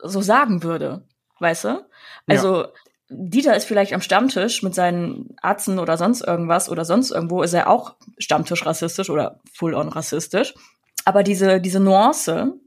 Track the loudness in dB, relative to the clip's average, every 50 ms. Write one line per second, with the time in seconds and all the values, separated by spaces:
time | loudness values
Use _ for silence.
0 | -12 -6 -4 -2 2 2 4 4 4 2 0 -2 -2 -4 -4 -4 -4 -6 -8 -10
1 | -14 _ _ _ _ _ _ -2 -2 -2 -2 -2 -2 -4 -4 -4 -8 _ _ _
2 | -20 -20 -20 -8 _ 0 2 2 4 2 2 0 -2 -4 -8 _ _ _ _ _
3 | _ -18 -14 -12 -8 -2 0 2 4 4 4 2 2 0 0 0 0 0 -2 -4
4 | -2 0 2 2 2 0 0 -2 -2 -2 -2 -4 -4 -4 -2 0 0 0 0 -2
5 | -4 -6 -8 -10 -14 -16 -12 _ -4 -4 -2 -2 -2 -4 -4 -2 -2 -2 0 0
6 | 2 0 0 0 -2 -2 -2 -2 0 0 0 0 0 -2 -4 -4 -2 0 2 0
7 | 0 0 -2 -4 -4 -2 -2 0 0 0 0 2 4 4 2 2 0 -4 -18 _
8 | _ -18 -14 -8 -4 -2 0 0 0 -2 -4 -4 -2 -4 -4 -4 -4 -6 -6 -6
9 | -6 -4 -2 -2 -2 -4 -6 _ _ _ -10 -6 -4 -4 -2 -2 -4 -4 -6 -8
10 | -8 -6 -6 -6 -4 -2 -2 -2 -2 -2 -6 _ -20 _ _ _ _ _ -10 -4
11 | 0 2 4 4 4 2 2 2 4 4 4 4 2 0 2 4 4 6 6 6
12 | 6 4 2 0 -2 -2 -2 0 -2 -2 -4 -6 _